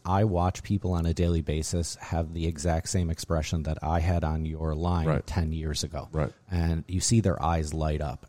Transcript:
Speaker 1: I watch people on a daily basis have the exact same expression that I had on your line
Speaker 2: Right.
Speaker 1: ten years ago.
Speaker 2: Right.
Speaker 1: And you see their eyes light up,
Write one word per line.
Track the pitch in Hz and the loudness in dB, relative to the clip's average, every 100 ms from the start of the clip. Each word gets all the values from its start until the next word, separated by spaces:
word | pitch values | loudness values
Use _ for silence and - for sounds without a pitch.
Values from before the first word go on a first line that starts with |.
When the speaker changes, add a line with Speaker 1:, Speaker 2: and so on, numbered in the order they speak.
Speaker 1:
I | - 95 | 0 4
watch | 110 87 90 - | 4 4 2 0
people | - 101 90 | -2 -2 0
on | 87 | 0
a | 82 | 2
daily | 82 87 85 | 2 2 2
basis | 73 76 82 87 82 - | 0 -2 -2 -2 -2 -6
have | - 82 80 | -4 -2 -2
the | 82 82 | -2 -2
exact | 80 85 82 - | 0 0 0 0
same | 95 85 | 0 0
expression | 82 - 82 78 85 | -2 -2 -2 0 -2
that | 76 78 | -2 -2
I | 73 85 | 0 2
had | 82 87 | 2 2
on | 80 80 80 | 0 0 -2
your | 78 80 | -2 -2
line | 76 87 87 85 | 0 0 2 2
Speaker 2:
Right. | 78 - | 0 0
Speaker 1:
ten | - 80 | -2 0
years | 80 78 76 | -2 -4 -4
ago. | 76 78 62 | -6 -8 -6
Speaker 2:
Right. | 78 73 - - | -2 -2 -4 -4
Speaker 1:
And | 90 82 80 - | 0 2 0 -2
you | 90 | -2
see | - 113 | 2 4
their | 98 82 | 4 2
eyes | 76 85 76 | 0 0 -2
light | 80 78 76 | -2 -2 -2
up, | 73 71 | -4 -8